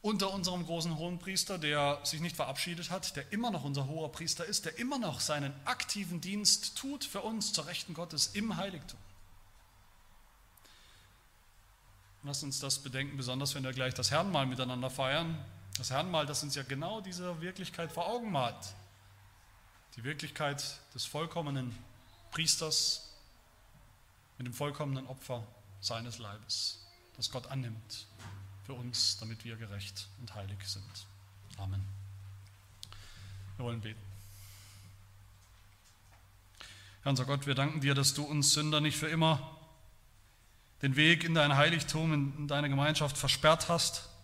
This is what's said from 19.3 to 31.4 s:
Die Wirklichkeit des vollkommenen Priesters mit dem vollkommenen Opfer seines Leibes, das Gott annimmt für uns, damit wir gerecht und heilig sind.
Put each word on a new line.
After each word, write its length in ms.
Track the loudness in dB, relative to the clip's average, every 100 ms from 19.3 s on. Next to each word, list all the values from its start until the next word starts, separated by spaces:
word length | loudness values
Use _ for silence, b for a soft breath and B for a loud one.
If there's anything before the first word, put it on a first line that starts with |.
| -20 -20 -20 -20 -20 -18
Die 80 | -8
Wirklichkeit 800 | -4 -4 -6 -2 -2 -2 -6 -10 -14
des 120 | -8
vollkommenen 720 | -6 -4 -4 -4 -2 -2 -4 -8 -14 -20 -20 -20 -6
Priesters 800 | 0 2 2 2 2 2 0 -4 -20 -20 -20 -20 -20 -20 -20 -20 -20 -20 -20 -20 -10
mit 80 | -10
dem 80 |
vollkommenen 520 | -4 -4 -2 -2 -2 -4
Opfer 400 | -12 -6 -6 -6 -14 -20 -8
seines 380 | -4 -2 -4 -8
Leibes, 680 | -10 -10 -4 -2 -2 -4 -16 -20 -20 -6
das 140 | -4
Gott 160 | -4 -4
annimmt 600 | -4 -4 -8 -10 -14 -14 -16 -14 -14 -14 -14
für 80 | -10
uns, 440 | -8 -4 2 2 0
damit 260 | -6 -8
wir 100 | -10
gerecht 540 | -10 -8 -8 -8 -10 -14 -14
und 140 | -12
heilig 240 | -8 -8 -6 -6
sind. 400 | -8 -10 -14 -16 -20 -20 -20